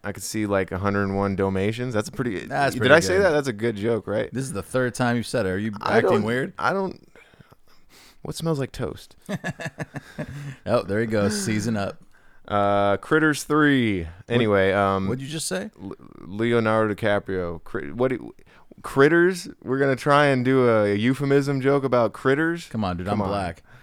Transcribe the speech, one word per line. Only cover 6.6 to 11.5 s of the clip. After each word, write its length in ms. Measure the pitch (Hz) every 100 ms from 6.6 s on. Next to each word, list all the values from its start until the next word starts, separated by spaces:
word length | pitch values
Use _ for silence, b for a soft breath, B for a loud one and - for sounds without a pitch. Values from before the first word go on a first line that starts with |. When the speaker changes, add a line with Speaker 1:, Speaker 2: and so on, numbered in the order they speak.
| 110
Speaker 1:
don't. 340 | 190 190 - _ - b b b _ - b b b b b
What 120 | - -
smells 240 | 165 147
like 120 | 127
toast? 440 | - 107 - - -
Speaker 2:
<laughs> 1400 | - 202 - - 165 - - - - - 147 143 143 131 -
Oh, 160 | 117
there 180 | 85 104
you 60 | 117
go. 220 | 107 101
Season 480 | 104 98